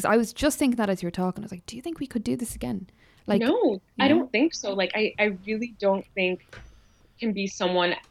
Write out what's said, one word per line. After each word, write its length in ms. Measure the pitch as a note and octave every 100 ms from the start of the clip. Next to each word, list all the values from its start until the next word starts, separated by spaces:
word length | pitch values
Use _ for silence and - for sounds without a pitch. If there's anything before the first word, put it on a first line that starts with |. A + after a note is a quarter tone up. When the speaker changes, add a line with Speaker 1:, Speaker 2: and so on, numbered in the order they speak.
Speaker 1:
'Cause 40 |
I 100 | G3+ A3+
was 140 | A3+
just 240 | - D4 -
thinking 200 | C#4 A#3+
that 120 | G3+
as 140 | F#3
you 40 | F3
were 40 |
talking. 320 | F#3 F#3 G3+
I 20 |
was 60 | G#3+
like, 140 | F3
"Do 100 | -
you 60 | A#3
think 180 | E4+ D#4+
we 80 | C4+
could 160 | A3+
do 120 | A#3+ B3
this 180 | A#3
again?" 340 | - B3 G3 F#3+ _ _ _ -
Like, 140 | A3+
Speaker 2:
No, 320 | A#3 A#4 E4
Speaker 1:
you 80 | F#3+ - -
Speaker 2:
I 80 | C4+
Speaker 1:
know? 120 | D#4+
Speaker 2:
don't 120 | -
think 220 | G#3+ E4
so. 200 | - G#3
Like, 180 | G3 F#3
I, 180 | G#3+ G#3+ -
I 180 | G#3 F#3+
really 300 | G3 A3 A#3+ G#3+
don't 260 | G3 G3 -
think 260 | G3 F#3 F3+ _ - - - _ _ _ _
can 140 | A3+
be 120 | G3 G3
someone, 480 | - F3+ F3+ F3 - -